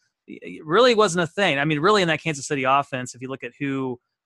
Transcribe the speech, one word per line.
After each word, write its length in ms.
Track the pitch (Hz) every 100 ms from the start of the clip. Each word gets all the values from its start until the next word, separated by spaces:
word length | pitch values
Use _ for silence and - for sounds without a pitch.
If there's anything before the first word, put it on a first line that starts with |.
| _ _ -
y-, 120 | -
y-, 160 | 180 180
really 320 | 156 196 254 214
wasn't 280 | 208 175
a 40 | 165
thing. 320 | - 190 139
I 60 | 151
mean, 140 | 147
really 220 | 180 214
in 60 | 170
that 140 | 151
Kansas 260 | 160 151 -
City 160 | 143
offense, 500 | 131 139 135 127 123 120
if 60 |
you 80 | 127
look 140 | 135
at 80 | 120 -
who 400 | 143 135 131 120 _ _